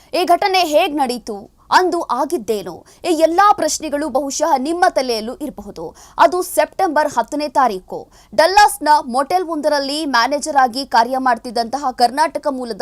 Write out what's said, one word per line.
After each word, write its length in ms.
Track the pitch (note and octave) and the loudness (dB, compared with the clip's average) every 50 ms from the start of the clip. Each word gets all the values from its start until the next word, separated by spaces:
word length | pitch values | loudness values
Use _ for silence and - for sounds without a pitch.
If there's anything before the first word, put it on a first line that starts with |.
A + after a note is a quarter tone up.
| _ _ - D#4+ | _ _ -2 0
ಈ 40 | F4+ | 2
ಘಟನೆ 340 | D#4 F4 E4+ G4+ G4 F#4 F#4+ | 2 2 2 2 0 0 0
ಹೇಗ್ 360 | F4 D#4 D4 D4+ F#4 F4 C#4+ | 0 2 2 2 2 2 0
ನಡೀತು, 600 | D4+ C4+ A#3 B3 A#3+ - - G#3 G3 A3 - _ _ _ - | -2 -2 -4 -4 -8 -10 -12 -12 -12 -14 -18 _ _ _ 2
ಅಂದು 300 | - D#4+ F#4 F4 D#4 E4+ | 2 2 2 2 0 -2
ಆಗಿದ್ದೇನು, 840 | D4+ - - B3 D#4 C#4 E4+ C4 G#3 - A3 G3+ F#3 F#3 D#3+ - - _ - _ - | -4 -4 -4 -4 -2 -2 -4 -4 -4 -4 -4 -4 -6 -10 -12 -14 -18 _ -16 _ -2
ಈ 20 | |
ಎಲ್ಲಾ 440 | F4+ E4 D4+ D#4+ D#4+ E4 F4+ G4+ G#4 | -2 0 2 2 2 4 4 4 4
ಪ್ರಶ್ನೆಗಳು 580 | G4+ G4+ E4+ D4+ - - D4+ D#4 C#4+ C#4+ D4+ D4+ | 4 2 0 -2 -4 -4 -6 -6 -4 -4 -4 -2
ಬಹುಶಃ 480 | A3+ C4 D4 C#4 - - D4 E4 D4+ | -2 -4 -4 -4 -4 -2 0 0 0
ನಿಮ್ಮ 280 | C4 B3+ D4+ E4+ F4 F#4 F4 | 0 0 -2 -2 2 2 2
ತಲೆಯಲ್ಲೂ 460 | - D4+ C4 B3+ A#3 A3 G#3+ A3 - | 2 0 -2 -2 -4 -4 -6 -8 -10
ಇರಬಹುದು. 600 | - D4+ C#4 - - G3+ G3+ - - E3+ D#3 - - - - - | -8 -10 -10 -10 -12 -14 -16 -14 -12 -14 -14 -14 -18 -20 -6 0
ಅದು 240 | - D#4 D#4 E4+ F4+ | 2 2 4 2 0
ಸೆಪ್ಟೆಂಬರ್ 720 | F4+ - - - D4+ D4+ - - F#4+ F4+ C#4+ D4+ D4+ D4 - | -4 -2 0 0 0 0 0 -2 -2 0 2 0 0 0 0
ಹತ್ತನೇ 340 | B3 A3 - D4+ C#4+ D4 | -4 -4 -4 -4 -6 -6
ತಾರೀಕು 600 | D4+ - D4+ C4 A#3 G3 F#3 - - G3 D3+ - _ _ _ _ _ G#3 | -2 0 0 0 0 0 -4 -10 -12 -14 -14 -14 _ _ _ _ _ 0
ಡಲ್ಲಾಸ್‌ನ 540 | A#3+ D#4 F4 F#4+ G4+ G#4 G4+ - - D4 D4+ D4+ D4 D4+ | 2 2 4 6 6 6 6 4 0 2 4 4 4 2
ಮೊಟೆಲ್ 380 | B3+ A#3 C4 C#4 C#4 F4+ F#4 F4+ | 0 -2 -2 0 0 0 0 0
ಒಂದರಲ್ಲಿ 640 | D#4 E4 D4+ C#4 D4+ D4 C#4+ C#4 C4+ C#4+ D4+ D#4+ | -2 -4 -2 0 0 0 0 -2 -2 -4 -4 -4
ಮ್ಯಾನೇಜರ್ 520 | C#4+ B3+ A#3 A#3 B3+ D4 D4 - D#4 D4 | -2 0 0 0 0 -2 -4 -4 0 2
ಆಗಿ 280 | C#4 C4 B3 G#3+ C4+ C#4 | 2 2 2 0 -4 -6
ಕಾರ್ಯ 320 | - - A3+ A#3 B3 C4 | 0 2 2 2 2 0
ಮಾಡ್ತಿದ್ದಂತಹ 680 | B3+ C4 B3+ A#3+ A3+ - B3 G#3 A#3 A#3 A3+ C4 C#4+ D4 B3+ | -2 0 0 0 0 -2 -6 -4 -4 -4 -4 -4 -6 -6 -4
ಕರ್ನಾಟಕ 560 | B3 - B3 A#3+ B3 C#4+ D#4+ E4 - D4 - D4 | -2 0 0 2 2 2 0 0 -2 -4 -4 -4
ಮೂಲದ 320 | C4+ B3+ B3 A#3 G#3+ F#3 | -4 -4 -6 -6 0 2